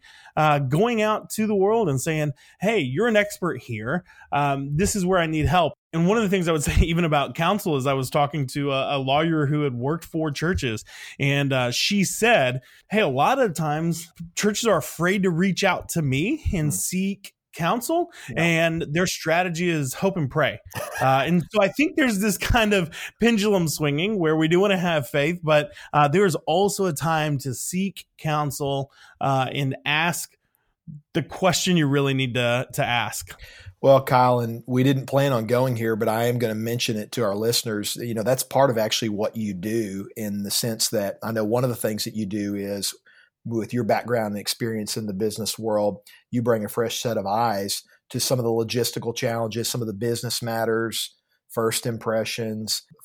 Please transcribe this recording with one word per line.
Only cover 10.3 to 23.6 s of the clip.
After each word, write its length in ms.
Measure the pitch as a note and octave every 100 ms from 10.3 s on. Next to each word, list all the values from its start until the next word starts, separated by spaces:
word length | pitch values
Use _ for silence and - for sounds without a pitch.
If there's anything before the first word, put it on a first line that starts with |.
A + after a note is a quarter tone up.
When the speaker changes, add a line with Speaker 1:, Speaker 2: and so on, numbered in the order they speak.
Speaker 1:
churches, 520 | C#3 D#3+ F#3 B2+ G#2+ - - - -
and, 340 | C#3 C#3+ C#3+
uh, 160 | C3 A#2+
she 340 | B2 - G3+
said, 580 | F3+ - A3+ G#3+ B2+ C3 - - -
"Hey, 120 | G#3
a 60 | F3+
lot 300 | C3 E3 C4+
of 160 | A#3
times 580 | D#3 D#3 D3+ E3+ E3 - - E3 -
churches 320 | G#3 G3+ A#3
are 100 | E3+
afraid 460 | - - F3 G#3
to 60 | F#3
reach 340 | D#3+ G3 F3
out 240 | F#3+ D#3 -
to 120 | E3+
me 420 | C#3+ C3 G3 D#4 -
and 180 | E3+ D3+
Speaker 2:
Hmm. 20 |
Speaker 1:
seek 640 | F#3 - F#3 G3 G3+ - - _
counsel, 600 | - E3+ A#3 A#3+ E4 F4 - -
Speaker 2:
Yeah. 140 | A3
Speaker 1:
and 420 | E3+ E3 E3 E3 D#3+
their 160 | D#3 F#3
strategy 640 | - D#3+ E3 F#3 D#3+ F3
is 260 | D#3+ C3 -
hope 200 | G3 F#3
and 120 | C3+
pray." 300 | D#3 C3 - - - - -
Uh, 220 | C3 C3+ C#3
and 180 | F3 C#3+
so 120 | G#3
I 80 | G3
think 260 | - D#4 -
there's 240 | C4 G3
this 180 | G#3+ F3+
kind 360 | - B3 G#3+
of 180 | G3+ E3+ - - -
pendulum 480 | A#3 A#3 G#3 G3